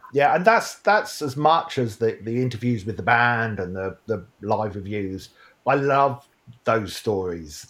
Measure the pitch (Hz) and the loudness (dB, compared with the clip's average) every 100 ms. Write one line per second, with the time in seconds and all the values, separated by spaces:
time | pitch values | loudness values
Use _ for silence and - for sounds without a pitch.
0 | - 135 143 113 185 226 - - - 208 | -6 2 4 4 4 4 2 -4 2 2
1 | - - 151 131 151 165 - - 120 98 | 0 -6 -6 0 4 4 2 -2 -4 0
2 | 113 - 107 120 127 107 120 117 98 95 | -2 -2 -4 -2 -2 -2 -2 -2 -2 -4
3 | 87 117 120 117 113 104 92 95 95 87 | 2 4 4 2 -2 -4 -6 -6 -6 -6
4 | - 107 90 _ 104 104 107 98 95 107 | -6 -6 -8 _ -2 -2 -2 -6 -8 -6
5 | 98 95 - _ - _ - 143 139 139 | -6 -8 -12 _ -20 _ 0 0 2 4
6 | 139 123 - _ - - - 113 98 - | 2 0 -12 _ -20 -8 0 0 0 -6
7 | - 101 92 85 78 76 | -2 -2 -2 -6 -10 -16